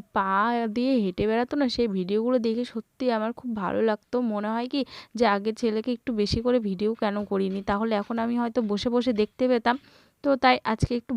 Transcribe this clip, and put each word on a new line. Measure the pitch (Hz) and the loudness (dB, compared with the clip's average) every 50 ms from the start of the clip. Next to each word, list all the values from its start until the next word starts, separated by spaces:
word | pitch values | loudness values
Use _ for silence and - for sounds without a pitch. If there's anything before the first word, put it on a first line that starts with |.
| 202 _ - | -10 _ -2
পা | 220 196 190 196 196 214 240 240 233 233 220 208 | -2 0 2 2 2 2 2 2 0 -2 -2 -2
দিয়ে | 240 247 262 269 240 208 | 0 2 2 2 2 2
হেঁটে | 185 180 - 202 214 | 0 0 0 0 2
বেড়াতো | 220 233 247 - - 294 | 2 0 0 0 0 0
না, | 285 247 - | 0 0 0
সেই | - 240 220 190 | 0 0 0 0
ভিডিওগুলো | 190 180 180 202 214 226 247 254 254 220 | -2 -2 0 0 0 2 2 2 2 2
দেখে | 233 220 233 247 - - | 0 0 -2 -4 -6 -8
সত্যি | 226 - _ _ _ 254 247 233 | -12 -12 _ _ _ -2 0 0
আমার | 220 214 226 240 - | 0 -2 -4 -6 -6
খুব | - 247 226 208 | -8 -8 -6 -4
ভালো | 190 175 - 202 220 220 | -4 -2 0 0 2 2
লাগতো। | 214 208 _ _ - 240 247 226 208 | 0 -2 _ _ -2 -2 0 0 -2
মনে | 208 208 214 220 | -2 -4 -4 -4
হয় | 233 240 254 294 | -4 -4 -4 -2
কি | 285 254 - - - - _ _ | -4 -4 -4 -8 -18 -20 _ _
যে | 220 233 214 202 | 2 2 4 2
আগের | 202 202 220 220 - | 2 0 -4 -4 -2
ছেলেকে | 240 226 214 220 214 247 240 | -2 -2 -2 -2 -2 -2 -4
একটু | - _ - 233 208 | -4 _ -4 -2 0
বেশি | 208 202 - 233 226 | 0 0 0 0 2
করে | 247 247 254 220 202 | 2 2 2 2 0
ভিডিও | 190 180 208 214 226 - | -2 0 -2 -2 0 0
কেন | 226 208 202 208 208 196 | -2 -2 -2 -4 -4 -2
করিনি, | 202 196 196 190 190 196 196 - | 0 0 0 0 -2 -4 -2 -2
তাহলে | 202 202 220 226 220 202 | -2 0 0 0 0 -2
এখন | 202 - 233 233 226 | -2 -2 -4 -4 -2
আমি | 233 240 240 | -2 0 -2
হয়তো | 240 233 226 254 226 202 | -2 0 0 -2 0 0
বসে | 208 202 - 254 233 | -2 -2 0 0 0
বসে | 247 226 254 233 202 | 2 2 2 2 2
দেখতে | 214 - _ - 254 254 | 0 0 _ -2 2 2
পেতাম। | 254 233 - 233 247 277 - - - - _ _ _ _ - | 2 2 2 0 0 0 -6 -16 -20 -20 _ _ _ _ 0
তো | 285 277 254 - | 0 2 4 4
তাই | 254 254 254 - 220 | 4 4 4 0 -4
আজকে | 220 - - - 240 240 | 0 0 0 0 0 -4
একটু | - - 254 | -4 -4 -2